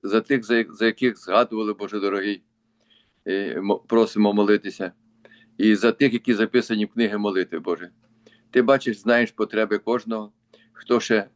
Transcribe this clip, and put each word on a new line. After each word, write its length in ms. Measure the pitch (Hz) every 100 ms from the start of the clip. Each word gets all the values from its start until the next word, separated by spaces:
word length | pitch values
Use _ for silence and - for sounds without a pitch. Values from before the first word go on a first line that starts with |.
за 180 | 101 110
тих, 240 | 107 139
за, 200 | 110 117 104
за 180 | 110 113
яких 320 | 107 123 104
згадували, 560 | - 104 120 110 107
Боже 260 | 104 101 104
дорогий, 420 | 98 98 98 98 _ _ _ _ _ _ _ _ -
е, 340 | 98 98 82
мо-, 180 | 98 104
просимо 540 | _ 113 110 107 104
молитися. 600 | 104 101 104 98 - 92 _ _ _ _ _ _ _
І 160 | 107
за 180 | 104 117
тих, 200 | 113 139
які 220 | 117 123
записані 500 | 107 107 123 - 110
в 40 | 104
книги 300 | 113 113 104
молитви, 400 | 104 95 90 82
Боже. 320 | 85 82 90 _ _ _ _ _ _
Ти 120 | 131
бачиш, 360 | 120 135 131 107
знаєш 320 | 110 120 113
потреби 480 | - 107 107 107 104
кожного, 540 | - 120 110 113 104 _ _ _ _
хто 280 | - - 120
ще 280 | - 110 98